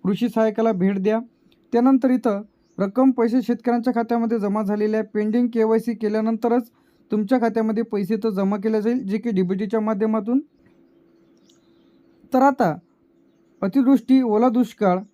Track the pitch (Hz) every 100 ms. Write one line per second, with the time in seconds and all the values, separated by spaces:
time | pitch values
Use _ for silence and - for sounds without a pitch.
0 | 180 202 240 220 220 214 226 190 190 202
1 | 190 220 247 _ _ _ _ 233 254 269
2 | 262 254 247 202 214 _ _ - 196 202
3 | 262 247 233 247 226 233 - 240 233 233
4 | 233 233 233 226 202 208 202 208 214 214
5 | 214 214 214 226 247 233 220 226 226 220
6 | 214 214 220 226 233 240 240 _ _ _
7 | _ 214 202 254 233 220 220 220 233 208
8 | 202 220 226 196 196 208 214 220 208 247
9 | 190 208 240 190 185 190 202 220 214 214
10 | 220 220 202 254 311 _ _ _ _ _
11 | _ _ _ _ _ _ _ _ _ _
12 | _ _ - 254 269 269 196 147 _ _
13 | _ _ _ _ _ _ 196 269 247 262
14 | - 262 247 208 247 233 233 - 202 180
15 | 202